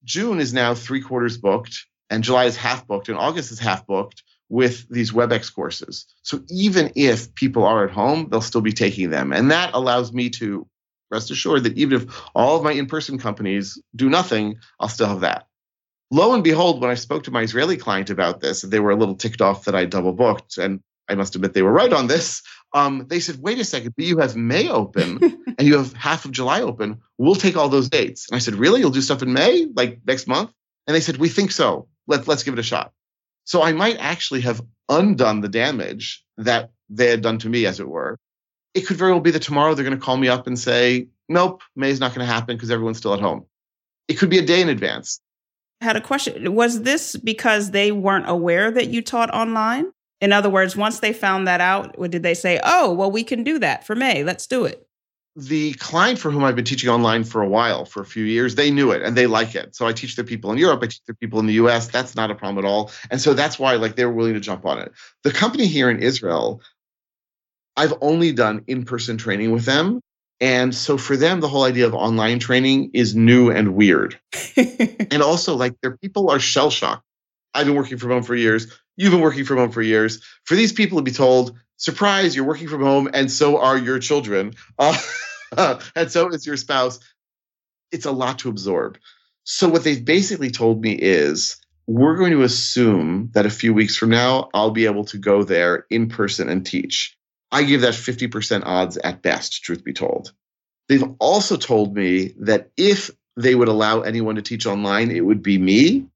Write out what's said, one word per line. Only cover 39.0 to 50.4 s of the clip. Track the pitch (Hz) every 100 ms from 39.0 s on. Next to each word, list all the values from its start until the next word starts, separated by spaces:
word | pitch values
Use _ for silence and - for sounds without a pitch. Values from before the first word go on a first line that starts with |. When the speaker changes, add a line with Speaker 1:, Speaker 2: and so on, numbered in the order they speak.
| 185
Speaker 1:
well | 175
be | 160
that | 156
tomorrow | 156 147 151
they're | 147
gonna | 135 135
call | 135 131
me | 127
up | 123 127
and | 123
say, | 123 120 123 123 123 _ -
"Nope, | 165 185 - - -
May's | 135 135
not | 131
gonna | 120 123
happen | 113 117 117
'cause | 117
everyone's | 117 113 110
still | 110
at | 101
home." | 101 80 - _ _ _ _ _ -
It |
could | - 185
be | 180
a |
day | 160 175
in | 175
advance. | 120 95 55 67 - _ _ _ _ _ _
Speaker 2:
I |
had | 233 220
a |
question. | - 277 277 - 175
Was | 208 240 233
this | 233 302 - -
because | 226 220 233 214 202
they | 196 208
weren't | 208 190 196 -
aware | 175 170 170 220
that | 233 233
you | 233
taught | 226 240 226
online? | - 226 226 220 254 370 _ _ _
In | 202
other | 202